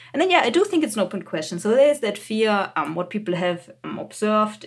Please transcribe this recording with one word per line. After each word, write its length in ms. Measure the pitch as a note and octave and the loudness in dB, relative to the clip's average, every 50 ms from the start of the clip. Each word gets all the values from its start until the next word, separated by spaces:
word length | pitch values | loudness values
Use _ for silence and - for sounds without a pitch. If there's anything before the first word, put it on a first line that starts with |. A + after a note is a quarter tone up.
| - - - | -14 -4 -2
And 80 | C#4 | 0
then, 100 | F4 F#4+ | 2 4
yeah, 80 | F4 D#4+ - | 4 4 4
I 40 | A#3+ | 2
do 140 | A3+ E4+ G4+ | 2 2 2
think 220 | G4+ F#4+ D#4+ D#4 | 2 0 0 -2
it's 100 | A3 - | -2 -2
an 60 | A3 | -2
open 220 | F#3+ - - F#3+ - | -2 -2 -4 -8 -8
question. 360 | - - D#3+ D#3 - F3 E3+ | -6 -8 -6 -6 -6 -6 -4
So 120 | F#3 G#3 | -2 2
there's 280 | A3+ C4 C#4 D4 D4 C#4+ | 4 6 6 6 4 2
that 180 | A#3 G#3 G#3 | -2 -4 -4
fear, 540 | - - - A3 A3 A3 G#3+ G#3 G3 F#3+ - - | -6 -6 -4 -2 0 2 2 2 0 0 -2 -2
um, 180 | D#3+ D3 D3 D#3+ | -4 -4 -2 -4
what 140 | F3 F3 - | -4 -4 -4
people 260 | - G#3 G#3+ F3 F3 | -6 -4 -4 -2 -2
have, 340 | E3+ F3+ F3 F3 E3+ - - - _ - | 0 0 0 -2 -4 -8 -14 -18 _ -12
um, 160 | D#3 D#3+ F3+ | -10 -8 -10
observed 640 | G3 - - - G#3+ G#3+ G#3+ G#3+ G#3+ G#3+ G#3+ - - | -10 -10 -6 -2 0 2 4 4 2 0 -2 -8 -10